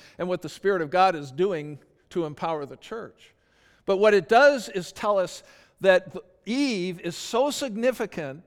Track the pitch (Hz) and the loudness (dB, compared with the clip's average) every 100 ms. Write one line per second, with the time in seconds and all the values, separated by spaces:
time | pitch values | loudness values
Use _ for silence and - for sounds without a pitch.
0 | - - 180 180 151 - 196 190 151 180 | -16 -8 -6 -6 -8 -4 -2 0 0 2
1 | 190 165 143 135 196 170 151 147 _ _ | 2 2 -6 -2 -2 -2 -8 -16 _ _
2 | _ 185 156 147 170 160 139 131 - 226 | _ -6 -6 -6 -6 -6 -8 -14 -14 -14
3 | 156 _ _ _ _ _ _ _ - 196 | -14 _ _ _ _ _ _ _ -2 4
4 | 214 202 170 226 285 277 214 202 170 - | 6 4 6 6 6 4 -2 -8 -10 -4
5 | 214 202 180 - - _ _ - 185 185 | 0 0 -2 -6 -20 _ _ 0 4 4
6 | 190 - - _ - 254 285 208 180 175 | 2 -12 -16 _ -4 -2 0 -2 -4 -6
7 | 170 160 - 233 285 - 277 208 247 233 | -8 -10 -4 0 0 -2 -6 -2 -2 -2
8 | 220 - 143 139 | -6 -8 -10 -12